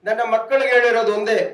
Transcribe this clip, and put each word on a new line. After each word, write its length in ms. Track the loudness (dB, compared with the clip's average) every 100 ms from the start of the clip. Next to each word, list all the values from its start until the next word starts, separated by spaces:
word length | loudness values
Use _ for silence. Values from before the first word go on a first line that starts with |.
| -4
ನನ್ನ 140 | -4 -2
ಮಕ್ಕಳಿಗೆ 400 | -2 0 0 2 2
ಹೇಳಿರೋದು 380 | 4 2 0 -2
ಒಂದೇ 200 | 0 -2 -2